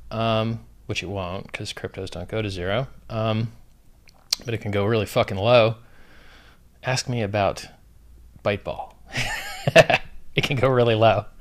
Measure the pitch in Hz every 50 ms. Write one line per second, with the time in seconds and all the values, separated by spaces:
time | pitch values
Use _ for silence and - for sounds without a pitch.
0 | - - 113 110 113 113 110 110 110 113 120 113 - - - - - - 104 -
1 | 87 85 101 98 90 87 92 101 - - - - 107 - - - - - - 98
2 | 95 - - 87 90 - 107 110 107 101 95 90 87 95 101 123 135 - - -
3 | - - 117 110 113 113 110 110 117 113 - - - - - - - - - -
4 | - - - - - - - - - 123 113 107 - 104 101 101 101 107 117 110
5 | 98 - - 123 113 - 101 95 98 117 123 120 110 113 113 - - - - -
6 | - - - - - - - - - - - - - - - - - 127 127 -
7 | - 131 123 117 107 98 104 104 98 82 - - - - - - - - - -
8 | - - - - - - - - - 107 101 - - - - - - - - -
9 | - - - - - - - - - - - - - - - 165 - - - -
10 | - - - - - - - 139 - - 151 120 127 135 131 123 117 117 110 107
11 | 113 110 95 104 - - - -